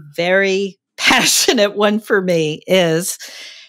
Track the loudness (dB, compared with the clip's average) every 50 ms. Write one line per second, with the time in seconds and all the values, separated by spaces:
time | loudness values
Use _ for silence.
0 | -12 -10 -6 -4 0 0 2 2 2 2 0 -2 -4 -6 -8 _ _ _ _ -4
1 | 0 2 2 2 2 2 0 2 2 2 2 2 2 0 0 0 0 0 0 -2
2 | -2 -2 -2 0 0 0 0 0 0 -2 -4 -8 -4 0 2 2 2 2 0 -2
3 | -2 -6 -8 -12 -14 -18 -18 -18 -18 -18 -20 -20 -20